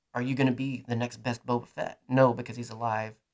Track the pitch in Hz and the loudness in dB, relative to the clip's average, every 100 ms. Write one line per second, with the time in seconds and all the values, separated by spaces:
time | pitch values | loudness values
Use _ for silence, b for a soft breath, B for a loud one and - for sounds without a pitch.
0 | _ 123 123 131 135 123 135 131 - 117 | _ -4 -2 2 2 2 -2 -6 -2 -2
1 | 120 - 120 120 - 120 123 - - - | -2 -4 -6 -6 -2 -2 -2 -8 -8 -8
2 | _ 127 131 117 120 120 117 110 117 110 | _ 4 6 4 -4 -10 -10 -6 -2 -2
3 | 110 110 _ | -4 -10 _